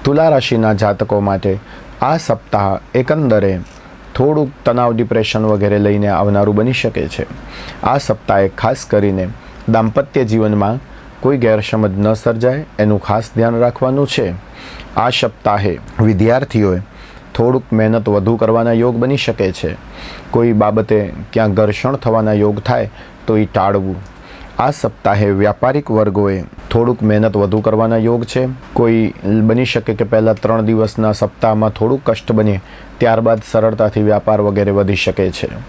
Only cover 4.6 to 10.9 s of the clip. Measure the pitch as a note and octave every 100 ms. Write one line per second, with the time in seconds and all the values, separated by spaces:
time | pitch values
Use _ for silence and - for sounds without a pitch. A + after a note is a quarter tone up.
4.6 | - A#2+ A#2+ A2+ A2 A2 A2 A2 A2 G#2
5.6 | G2+ G#2 G#2 G#2 G#2 F2 G2+ G2+ G#2 G2+
6.6 | A#2 B2 A#2 - D2+ - - - - -
7.6 | - - - C#3 - - - G2 G2 -
8.6 | A2+ C3 - G#2 G2+ F#2+ F#2 - - -
9.6 | - A2+ A2+ G#2+ C3+ C#3 A#2 A2+ G#2+ G#2
10.6 | G2+ B2+ -